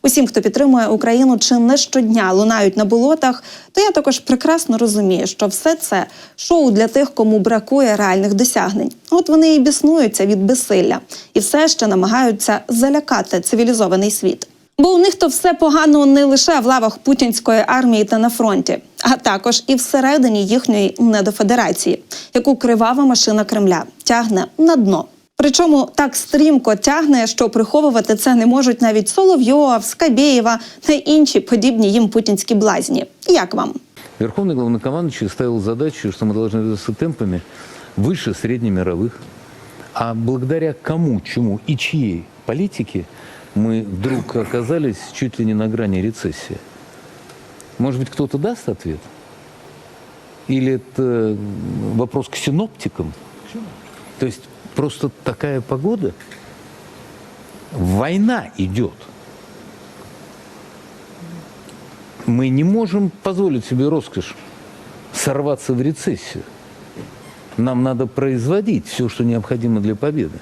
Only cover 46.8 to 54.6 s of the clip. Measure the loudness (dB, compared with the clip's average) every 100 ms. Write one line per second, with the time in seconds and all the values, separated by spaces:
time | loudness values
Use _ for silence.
46.8 | -20 -20 -20 -20 -20 -20 -20 -20 -20 -6
47.8 | -4 -4 -6 -6 -6 -4 -6 -6 -8 -8
48.8 | -10 -12 -16 -20 -20 -20 -20 -20 -20 -20
49.8 | -20 -20 -20 -20 -20 -18 -6 -2 -2 -4
50.8 | -6 -4 -2 0 -2 -4 -8 -10 -8 -8
51.8 | -4 -4 -2 -6 -8 -6 -4 -2 -4 -8
52.8 | -10 -8 -10 -12 -20 -20 -18 -16 -16 -20
53.8 | -20 -20 -20 -8 -8 -8 -20 -20